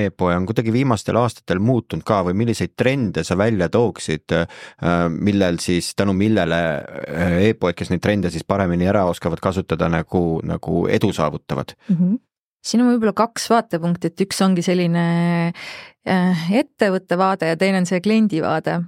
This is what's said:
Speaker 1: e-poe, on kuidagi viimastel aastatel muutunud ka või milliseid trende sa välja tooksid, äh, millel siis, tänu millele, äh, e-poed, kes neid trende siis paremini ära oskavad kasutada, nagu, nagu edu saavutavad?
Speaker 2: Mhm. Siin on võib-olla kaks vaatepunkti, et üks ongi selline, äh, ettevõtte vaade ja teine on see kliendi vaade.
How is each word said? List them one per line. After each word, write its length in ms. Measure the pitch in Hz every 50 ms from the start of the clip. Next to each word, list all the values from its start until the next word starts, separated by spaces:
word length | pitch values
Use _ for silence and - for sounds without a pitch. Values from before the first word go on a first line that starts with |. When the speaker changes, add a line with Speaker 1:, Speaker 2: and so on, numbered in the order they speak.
| 107 98
Speaker 1:
e-poe, 260 | - - 92 90 87
on 140 | 87 92 95
kuidagi 260 | 110 - 117 113 110
viimastel 420 | 123 135 135 113 95 - - 98 110
aastatel 380 | 120 113 - - - - - 92
muutunud 400 | 101 117 131 117 107 - - 80 -
ka 200 | - 110 98 90
või 100 | 90 90
milliseid 400 | 101 117 117 110 - 90 85 -
trende 460 | - - 123 135 139 120 98 78 82 82
sa 120 | - 90 90
välja 320 | 101 113 113 98 87 82
tooksid, 640 | - 110 120 - - - - - 80 76 - - 87
äh, 140 | 82 85 - - - - - - _ - 87 87 85 87 85
millel 500 | 82 73 - 104 101 101 98 90 85 82
siis, 320 | - - 90 87 82 - -
tänu 200 | - 101 101 98 92
millele, 420 | 101 110 110 104 87 82 82 85 85 80 78 69 - - - - - -
äh, 300 | 73 80 87 87 85 87 98 110
e-poed, 240 | 110 - - 90 87 -
kes 140 | 95 - 92
neid 80 | 85
trende 300 | - 95 104 101 90 87
siis 120 | 80 82 -
paremini 460 | - 101 98 98 87 87 87 87 95
ära 160 | 101 107 95
oskavad 320 | 90 85 - - 87 82 -
kasutada, 520 | - 98 87 92 90 - 82 78 82 82 82
nagu, 460 | 82 - - - 92 87 85 82 80 -
nagu 440 | 80 85 82 - - 82 85 87 95
edu 240 | 101 110 - 101 90
saavutavad? 640 | - 80 76 73 73 - - - 67 - - - _ _ -
Speaker 2:
Mhm. 240 | 190 160 180 180 208 262 - _ _ _ _ _ _ _ -
Siin 160 | - - 226
on 120 | 247 247 240
võib-olla 180 | 240 220 214 202
kaks 320 | - 214 233 - - - -
vaatepunkti, 560 | 233 233 220 - - 165 160 175 175 175 - 165
et 140 | - - 190
üks 160 | 190 - -
ongi 220 | 190 190 185 175 170
selline, 880 | - 180 180 175 170 170 170 170 170 170 170 170 170 175 170 170 170 170 - - - - - - - - _ - -
äh, 440 | 185 185 180 185 185 160 165 170
ettevõtte 680 | 196 247 302 - _ - 226 202 185 190 185 - 180 175
vaade 280 | 185 190 190 185 165 160
ja 60 | 165 160
teine 180 | 190 190 196 190
on 80 | 180
see 140 | 175 190 180
kliendi 400 | 175 208 220 220 220 208 - 160
vaade. 380 | - 90 156 160 160 160 165 170 170